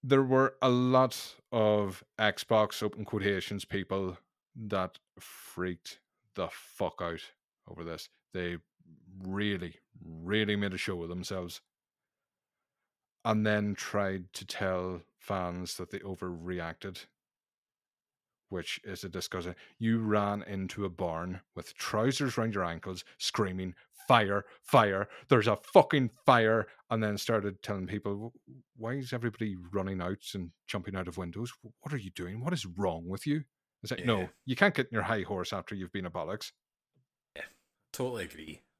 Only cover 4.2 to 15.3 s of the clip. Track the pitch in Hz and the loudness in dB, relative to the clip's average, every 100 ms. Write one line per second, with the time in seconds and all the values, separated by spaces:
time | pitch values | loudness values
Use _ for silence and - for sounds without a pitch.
4.2 | _ _ _ - 107 98 92 - _ - | _ _ _ -14 -4 -2 -2 -8 _ -20
5.2 | - - - - 92 87 - - _ _ | -20 -18 -14 -4 -4 -4 -12 -18 _ _
6.2 | _ 98 87 - - - 92 - 87 82 | _ -6 -6 -6 -18 -4 -4 -2 -6 -6
7.2 | - _ _ _ - 85 82 80 - _ | -12 _ _ _ -18 -12 -10 -10 -12 _
8.2 | _ 92 87 85 _ _ - 80 - 95 | _ -6 -4 -6 _ _ -20 -20 -20 -12
9.2 | 92 98 104 95 87 - _ - 85 82 | -6 -2 0 -2 -6 -12 _ -20 -16 -10
10.2 | 87 107 104 101 101 92 - 92 82 90 | 0 2 4 2 0 -2 -4 -4 -4 -6
11.2 | 90 95 87 - _ _ _ _ _ _ | -6 -6 -6 -10 _ _ _ _ _ _
12.2 | _ _ _ _ _ _ _ _ _ _ | _ _ _ _ _ _ _ _ _ _
13.2 | 113 107 107 104 104 98 - 104 98 95 | 0 2 4 2 0 -4 -2 0 0 -2
14.2 | 90 - 101 - 95 92 92 87 - _ | -8 -14 -10 -4 -2 0 -2 -6 -12 _
15.2 | - | -6